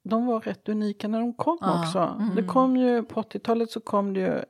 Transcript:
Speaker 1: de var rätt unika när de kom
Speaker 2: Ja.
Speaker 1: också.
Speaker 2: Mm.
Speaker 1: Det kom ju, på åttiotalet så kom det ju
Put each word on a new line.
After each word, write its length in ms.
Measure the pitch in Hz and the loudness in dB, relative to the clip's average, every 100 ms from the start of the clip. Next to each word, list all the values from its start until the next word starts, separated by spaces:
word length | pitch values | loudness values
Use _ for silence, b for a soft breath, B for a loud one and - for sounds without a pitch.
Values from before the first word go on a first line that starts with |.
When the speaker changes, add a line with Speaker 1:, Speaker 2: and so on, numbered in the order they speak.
Speaker 1:
de 220 | 185 226 247 | -2 0 0
var 160 | 226 | -2
rätt 280 | 220 190 - | -4 -6 -4
unika 380 | 214 214 202 214 | -2 -2 -4 -4
när 120 | 220 | -2
de 140 | 240 | -2
kom 240 | 233 294 339 | -2 -2 0
Speaker 2:
Ja. 200 | 190 170 | 0 0
Speaker 1:
också. 160 | 165 185 | 0 0
Speaker 2:
Mm. 360 | 165 - 208 185 | 0 0 0 0
Speaker 1:
Det 80 | |
kom 340 | 185 262 262 254 | 2 2 4 4
ju, 260 | 247 240 | 4 2
på 160 | 226 - | 0 -4
åttiotalet 520 | 214 208 - 233 226 | -6 -6 0 0 0
så 80 | 226 | -4
kom 340 | - 208 202 | -2 0 0
det 60 | 190 | 0
ju 240 | 185 151 - | 0 -2 -2